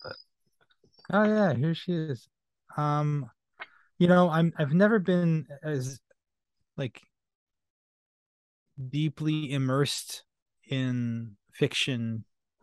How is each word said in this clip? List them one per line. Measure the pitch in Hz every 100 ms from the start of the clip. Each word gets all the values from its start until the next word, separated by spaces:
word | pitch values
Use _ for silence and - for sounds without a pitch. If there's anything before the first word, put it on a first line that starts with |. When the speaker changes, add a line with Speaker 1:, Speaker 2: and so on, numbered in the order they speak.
Speaker 1:
but | - - _ _ _ _ _ _ _ _ -
Speaker 2:
Oh, | 196
yeah, | 214 214 190
here | 117 160 165
she | -
is. | 170 160 131 _ _ _ _ _ -
Um, | 147 147 147 147 123 _ _ - - _ _ -
you | 175
know, | 180 180
I'm, | 160 170 -
I've | 143
never | 170 208 226
been | 180 180 170 160 147 139
as, | 156 143 127 131 _ _ _ _ _ _ _ -
like, | 131 - _ _ _ _ _ _ _ _ _ _ _ _ _ _ _ _ _ - 131
deeply | 147 156 - 156 156 143
immersed | 139 131 135 143 - - - _ _ _ _ -
in | 135 127 123 120 117 113 101 _
fiction | - 143 - - 120 117 113 - _ _ _